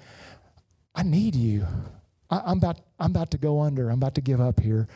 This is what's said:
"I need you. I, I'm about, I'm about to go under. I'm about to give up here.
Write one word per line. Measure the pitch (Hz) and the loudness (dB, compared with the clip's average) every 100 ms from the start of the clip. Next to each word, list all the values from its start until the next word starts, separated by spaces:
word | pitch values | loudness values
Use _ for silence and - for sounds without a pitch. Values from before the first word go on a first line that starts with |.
| - - - - _ _ _ _ _ - | -8 -20 -20 -20 _ _ _ _ _ -4
"I | |
need | 180 160 220 143 | 0 2 2 2
you. | 113 104 92 87 - - - _ _ | 2 0 -2 -4 -8 -14 -20 _ _
I, | 139 - | -4 0
I'm | 190 | 0
about, | 175 165 - - | 0 -2 -10 -4
I'm | 165 | -2
about | 175 165 | 0 -2
to | 147 | -2
go | 151 147 | 0 0
under. | 151 135 117 | 0 0 0
I'm | 120 | 0
about | 135 147 | 0 -2
to | |
give | 131 127 | 0 2
up | 123 - | 2 2
here. | 110 110 110 | 2 0 -2